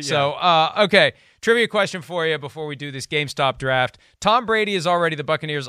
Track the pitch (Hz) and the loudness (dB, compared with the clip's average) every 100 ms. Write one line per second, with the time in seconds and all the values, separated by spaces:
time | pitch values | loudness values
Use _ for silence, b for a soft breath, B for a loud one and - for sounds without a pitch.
0 | 143 147 143 139 175 165 160 - 202 196 | -2 0 0 0 2 4 2 2 4 4
1 | 147 b b b - 240 220 214 190 185 | 4 b b b 0 2 2 0 -2 -4
2 | 147 180 160 151 139 160 151 143 143 135 | -8 -4 -2 -2 -6 -10 -10 -10 -10 -10
3 | - 151 147 - 139 123 131 131 127 - | -6 -4 -4 -2 -2 0 -2 0 0 -4
4 | b b 196 233 220 220 208 196 165 175 | b b 2 2 2 0 0 -2 0 2
5 | 170 151 143 156 156 147 | 0 -2 -4 -4 -2 -6